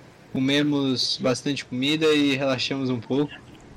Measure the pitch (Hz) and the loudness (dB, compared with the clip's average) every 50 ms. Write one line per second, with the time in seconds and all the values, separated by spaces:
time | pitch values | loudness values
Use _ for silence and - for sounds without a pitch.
0 | - - - - - - - 131 131 135 143 143 147 147 147 143 139 135 127 120 | -20 -20 -20 -20 -16 -6 -2 0 0 2 2 2 2 2 2 2 2 0 0 0
1 | - - - - - 131 123 120 - 147 143 131 - - 131 123 131 143 156 160 | -2 -4 -4 -2 0 0 0 0 -2 -4 -4 -4 -6 -8 -6 -2 0 0 0 2
2 | 160 156 151 147 143 143 135 131 143 135 131 120 - - 143 135 135 127 127 120 | 4 4 4 4 4 2 2 2 0 0 0 -2 -2 -4 -4 -2 -2 -2 -2 -2
3 | 104 - 127 139 147 147 - - - - - - - - - | -2 -2 0 0 0 -2 -4 -12 -20 -20 -20 -20 -20 -20 -20